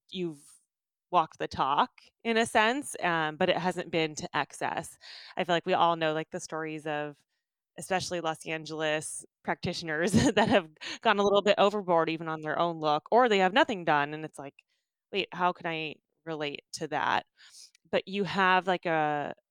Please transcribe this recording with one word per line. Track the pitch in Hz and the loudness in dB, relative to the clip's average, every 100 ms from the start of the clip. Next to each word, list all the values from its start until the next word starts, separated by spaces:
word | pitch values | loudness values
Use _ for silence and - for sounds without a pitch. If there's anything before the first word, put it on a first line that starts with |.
| _ | _
you've | 190 175 143 151 - _ _ _ _ _ | -6 -6 -6 -16 -20 _ _ _ _ _
walked | 175 160 - | 2 2 -2
the | 156 | -6
talk | - 139 147 247 _ - _ | -2 0 2 0 _ -20 _
in | 226 226 | -2 0
a | 226 | 2
sense, | 226 214 269 - - | 2 2 2 -4 -4
um, | 175 165 156 156 | -2 0 -2 0
but | 185 | 0
it | 180 | 2
hasn't | 180 175 175 | 0 -4 -4
been | 165 160 | -2 -2
to | 151 175 151 | -4 -6 -4
excess. | 139 - 143 - - - - - - - | -4 -4 -6 -4 -8 -12 -20 -20 -10 -6
I | |
feel | 180 170 | 0 0
like | 175 | 2
we | |
all | 180 170 165 | 4 4 2
know, | 160 | 0
like, | 156 160 | -2 -4
the | 180 | -10
stories | - 156 156 156 156 | -8 -8 -8 -8 -6
of, | 147 147 143 _ _ _ _ _ - | -6 -6 -10 _ _ _ _ _ -14
especially | - 185 - 180 | -4 -4 -2 -4
Los | 165 160 175 | -4 -4 -6
Angeles | 160 151 156 156 151 156 - - _ | -8 -8 -4 -2 -2 -4 -12 -16 _
practitioners | - 170 185 170 165 156 180 | -6 -4 -4 -6 -4 -2 2
<laughs> | 190 262 | 4 4
that | 214 220 | 4 4
have | 226 160 - - - | 2 0 -8 -12 -2
gone | 226 202 | 0 2
a | |
little | 202 196 | 4 4
bit | 196 - | 4 4
overboard | 196 208 180 165 160 | 4 2 2 2 2
even | 160 165 | -2 -6
on | 160 | -6
their | 151 143 | -4 0
own | 170 165 | 0 0
look, | 156 151 - | 0 0 2
or | 226 254 | 4 6
they | 196 | 6
have | 185 | 4
nothing | 220 311 202 | 4 2 0
done, | 170 147 143 | 2 2 2
and | 156 | -4
it's | 156 - | -10 -12
like, | 139 - _ _ _ _ _ | -18 -18 _ _ _ _ _
"Wait, | 202 - | -6 -6
how | 175 180 | -2 -2
can | 180 175 | -2 -6
I | 160 156 - _ _ 165 | -6 -8 -12 _ _ -10
relate | 156 147 143 - | -6 -6 -8 -12
to | - 156 | -10 -6
that?" | 147 117 - - _ - - - _ _ | -2 0 0 -2 _ -20 -20 -20 _ _
But | 202 - | -4 -4
you | 196 | -4
have, | 180 175 185 185 180 | -2 2 4 4 2
like, | 180 180 | -2 0
a, | 160 151 147 143 - _ | 0 0 -2 -4 -10 _